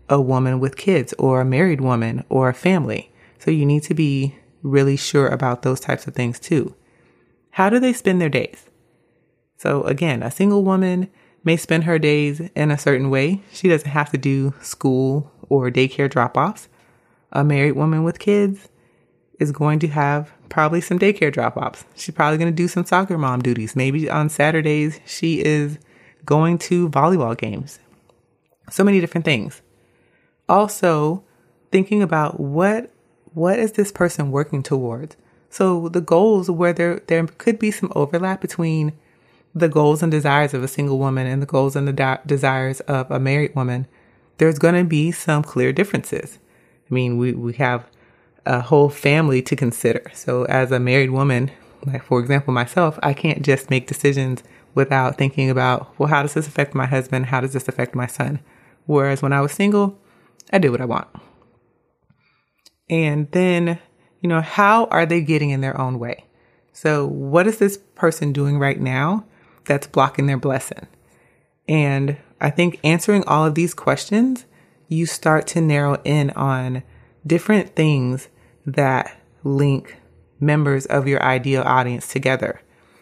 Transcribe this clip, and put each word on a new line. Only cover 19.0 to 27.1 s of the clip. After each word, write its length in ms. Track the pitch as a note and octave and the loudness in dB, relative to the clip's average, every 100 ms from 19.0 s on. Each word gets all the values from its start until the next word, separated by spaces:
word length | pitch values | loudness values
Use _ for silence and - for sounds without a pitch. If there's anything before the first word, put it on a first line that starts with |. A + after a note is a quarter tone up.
| _ _ _ - | _ _ _ -4
is 140 | D3+ | -4
going 260 | C#3+ D3+ D3+ | 0 0 2
to 100 | D#3+ | 0
have 440 | D3+ C#3+ D3 D3 _ - | 0 0 0 -4 _ -8
probably 320 | - D#3 E3+ | 0 2 0
some 180 | - F3+ | -2 0
daycare 340 | G3 G3+ D3+ | 2 2 0
drop-offs. 520 | C3 A#2 C3 B2 - - | 0 -2 -2 -8 -8 -20
She's 200 | - - | -16 -12
probably 240 | D#3+ D3+ D#3 | 0 0 2
gonna 120 | E3+ | 0
do 180 | D#3+ F3 | 0 -2
some 160 | F3+ | -2
soccer 320 | F3 F#3 F#3+ E3+ | 0 0 0 -2
mom 240 | C3+ B2 | -2 0
duties. 340 | B2 A#2 G#2+ | 0 -2 -4
Maybe 360 | C3 C3 D3 D#3 | -2 -2 -2 -2
on 180 | D3+ D3+ | -2 -2
Saturdays, 720 | - D3 D#3+ D#3 D3+ D3+ D3+ - | 0 0 2 0 0 -2 -4 -14
she 360 | - E3 D#3+ | -6 -2 0
is 360 | D3+ D3+ D3 D3+ _ _ _ _ - | 2 0 -2 -6 _ _ _ _ 0
going 320 | D3 E3 E3+ | 2 2 0
to 300 | - F3 F3 | 0 0 0
volleyball 460 | C#3+ D#3 | 2 2